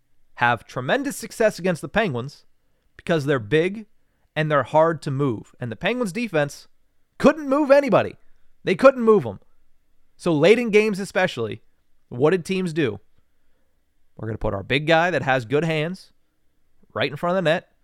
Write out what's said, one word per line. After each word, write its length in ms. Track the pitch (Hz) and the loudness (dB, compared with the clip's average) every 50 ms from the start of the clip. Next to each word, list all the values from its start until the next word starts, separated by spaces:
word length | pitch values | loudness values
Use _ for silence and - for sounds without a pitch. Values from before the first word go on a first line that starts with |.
| _ _ _ _ - _ - | _ _ _ _ -20 _ -4
have 300 | - 123 120 120 110 - | 0 2 2 2 0 -4
tremendous 520 | - - 139 123 147 202 269 277 277 196 | -10 -12 -10 -4 -2 -2 -2 -2 -6 -8
success 420 | - - - - - 226 214 - - | -10 -14 -14 -4 0 0 0 0 -2
against 220 | 170 185 175 - | -2 -4 -4 -4
the 80 | - 151 | -6 -4
Penguins 560 | - 202 226 185 123 120 120 143 - - _ - _ _ _ _ _ _ _ _ _ | -2 -2 -2 -2 -4 -6 -8 -10 -14 -18 _ -20 _ _ _ _ _ _ _ _ _
because 300 | - _ - 170 160 135 | -14 _ -2 -2 -2 0
they're 140 | 143 147 131 | 0 -2 -2
big 480 | 110 104 147 156 165 190 196 226 208 - _ _ _ _ _ _ _ _ _ | 0 0 0 2 2 0 -4 -8 -14 -18 _ _ _ _ _ _ _ _ _
and 120 | 151 156 151 | -4 -2 0
they're 140 | 151 139 123 | 0 0 0
hard 380 | - - 156 160 165 165 143 | 2 2 4 4 4 2 -2
to 100 | - 151 | -6 -6
move. 420 | 135 135 143 139 110 101 - - _ _ | -4 -2 -2 -2 -2 -4 -8 -16 _ _
And 100 | 123 120 | -10 -10
the 60 | 110 | -10
Penguins 380 | - - 190 240 247 247 190 160 | -6 -4 -4 -2 -2 -4 -4 -4
defense 560 | 226 247 208 165 151 147 143 - - - _ _ _ _ _ _ _ _ _ _ _ | -6 -6 -2 0 -2 -2 -2 -6 -14 -20 _ _ _ _ _ _ _ _ _ _ _
couldn't 300 | - 269 302 320 302 269 | 4 4 4 4 -2 -2
move 200 | 269 294 311 254 | 0 0 4 4
anybody. 460 | 269 285 285 262 196 139 110 98 - - - - - - - - - _ - | 4 4 6 4 2 2 2 0 -6 -14 -20 -20 -20 -20 -20 -20 -20 _ -6
They 120 | 165 185 | -4 -2
couldn't 280 | - - 269 262 254 233 | 6 6 6 6 6 4
move 220 | 220 214 196 131 | 4 4 4 2
'em. 140 | 113 92 - - - - - - - - _ _ _ _ - - - _ | -2 -8 -12 -16 -20 -20 -20 -20 -20 -20 _ _ _ _ -20 -20 -20 _
So 160 | - - 180 165 | -6 -2 -2 2
late 240 | 143 156 180 226 | 4 6 6 6
in 120 | 233 240 226 | 6 4 2
games 300 | 190 208 214 220 196 180 | 2 2 2 2 -4 -6
especially, 640 | 202 - - 202 185 180 - 127 113 107 113 110 - _ _ _ _ _ _ _ _ | -8 -6 -2 -2 -2 -2 -2 -6 -8 -8 -8 -12 -16 _ _ _ _ _ _ _ _
what 240 | _ 127 120 135 156 | _ -4 0 2 2
did 140 | 185 185 156 | 2 0 -2
teams 280 | - 190 185 185 175 151 | -4 -4 -4 -4 -4 -2
do? 260 | 165 147 113 104 - - _ _ _ _ _ _ _ _ _ _ _ _ _ _ _ _ _ _ _ _ _ _ | -2 -2 -2 -4 -8 -14 _ _ _ _ _ _ _ _ _ _ _ _ _ _ _ _ _ _ _ _ _ _
"We're 120 | - 113 | -12 -10
gonna 100 | 110 110 | -10 -8
put 160 | - - 113 101 | -4 -4 -4 -4
our 100 | 98 95 | -4 -4
big 240 | - 120 143 151 | -2 -2 -2 2
guy 240 | 156 165 160 170 185 | 2 2 2 2 2
that 100 | 175 135 | 0 -2
has 240 | 131 139 131 135 120 | 0 0 0 0 0
good 200 | 107 127 147 165 | -2 -2 -2 0
hands 460 | 165 160 156 151 170 185 - - _ _ _ _ _ _ _ _ _ _ _ _ _ _ _ _ _ _ | 0 -2 -2 -4 -6 -8 -12 -16 _ _ _ _ _ _ _ _ _ _ _ _ _ _ _ _ _ _
right 180 | 104 120 147 | -4 -4 -4
in 60 | - | -4
front 200 | 147 - 175 180 | -4 -4 -2 -2
of 60 | 196 175 | 0 0
the 60 | 151 | 0
net, 220 | 160 180 - _ _ _ | 0 0 -4 _ _ _